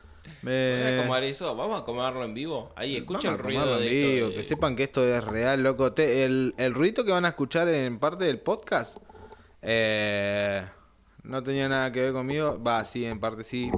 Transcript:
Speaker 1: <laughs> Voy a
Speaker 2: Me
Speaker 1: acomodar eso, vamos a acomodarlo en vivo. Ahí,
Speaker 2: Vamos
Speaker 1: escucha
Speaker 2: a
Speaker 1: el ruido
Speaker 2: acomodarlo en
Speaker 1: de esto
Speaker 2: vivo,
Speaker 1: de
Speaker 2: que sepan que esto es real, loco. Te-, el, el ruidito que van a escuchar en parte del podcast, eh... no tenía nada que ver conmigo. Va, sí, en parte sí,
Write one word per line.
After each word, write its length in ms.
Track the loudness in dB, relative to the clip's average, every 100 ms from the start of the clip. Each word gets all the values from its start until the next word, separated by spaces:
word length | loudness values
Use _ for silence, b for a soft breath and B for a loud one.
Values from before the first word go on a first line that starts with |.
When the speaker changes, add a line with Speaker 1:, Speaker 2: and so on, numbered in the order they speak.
| -20 -20 -20
Speaker 1:
<laughs> 160 | -12
Voy 100 | -2
a 40 | 0 2 2 2
Speaker 2:
Me 80 | 2
Speaker 1:
acomodar 240 | 2 0
eso, 300 | 0 -2 -4
vamos 240 | -4 -2 -4
a 40 |
acomodarlo 420 | -4 -2 -2 -2
en 100 | -6
vivo. 380 | -6 -6 -6 -8 -8
Ahí, 180 | -4
Speaker 2:
Vamos 80 | -4
Speaker 1:
escucha 260 | -4 -4 -2
Speaker 2:
a 40 |
Speaker 1:
el 60 | -2
ruido 220 | -2 0
Speaker 2:
acomodarlo 240 | 0 2
en 40 | 2
Speaker 1:
de 100 | 2
esto 120 | 2 2
Speaker 2:
vivo, 120 | 0
Speaker 1:
de 40 |
Speaker 2:
que 80 | -2
sepan 340 | -4 0 0 0
que 60 |
esto 320 | 0 2 2
es 100 | 2
real, 380 | 0 0 2 2
loco. 300 | 2 2 2
Te-, 300 | 4 4 4
el, 280 | 4 2 0 0
el 160 | 0
ruidito 300 | 2 2 2
que 80 | 2
van 120 | 2
a 40 | 2
escuchar 400 | 0 0 2 2
en 300 | 2 0 0
parte 240 | -2 0
del 160 | 0 0
podcast, 580 | 0 -2 0 -2 -2 -8 B B B B B -8
eh... 1000 | 0 2 2 2 2 0 0 0 0 -2 -6 B B B B B
no 200 | -10 -6
tenía 240 | -4 -2 0
nada 240 | 0 0
que 80 | 0
ver 100 | 0
conmigo. 480 | 0 -2 -2 -2 -2
Va, 220 | 0 0
sí, 200 | -2 -4
en 160 | -4 -4
parte 240 | -4 -6
sí, 260 | -6 -4 -2